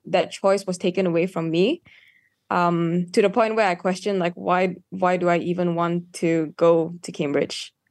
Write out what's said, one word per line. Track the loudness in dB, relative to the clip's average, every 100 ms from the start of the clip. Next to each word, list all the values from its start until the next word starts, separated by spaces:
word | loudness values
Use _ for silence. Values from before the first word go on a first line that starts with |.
| -2
that | 0 0
choice | -2 0 2 -2
was | -4
taken | -2 0 0
away | 0 -2
from | -2 -2
me, | 2 2 0 _ -20 _ _ _ _ -4
um, | 0 2 2 0 -2 0
to | 0
the | 2
point | 2 2 2
where | 0
I | 0
questioned, | -2 -4 -2 -2
like, | -2 -4
why, | -2 0 0 -4 -12
why | -2 0 2
do | 2
I | 0
even | 0 -2 0 0
want | 0 -2 -6
to | -4 0 0 -2 2
go | 4 4 0 -6
to | -10
Cambridge? | -6 -2 -2 -2 -6 -14 _ _